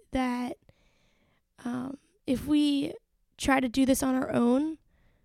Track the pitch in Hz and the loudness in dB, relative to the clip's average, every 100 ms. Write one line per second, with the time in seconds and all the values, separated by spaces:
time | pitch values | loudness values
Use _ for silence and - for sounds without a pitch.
0 | _ 262 254 247 247 - _ _ _ _ | _ -4 -2 -4 -6 -10 _ _ _ _
1 | _ _ _ _ _ _ 240 247 262 277 | _ _ _ _ _ _ -8 -8 -8 -12
2 | _ _ - 247 285 294 294 285 294 440 | _ _ -4 -4 2 2 4 2 -2 -8
3 | _ _ _ - - 269 262 240 269 269 | _ _ _ -4 0 2 2 2 2 2
4 | 269 262 302 247 240 254 311 311 _ _ | 0 0 0 0 2 2 0 -6 _ _
5 | _ _ | _ _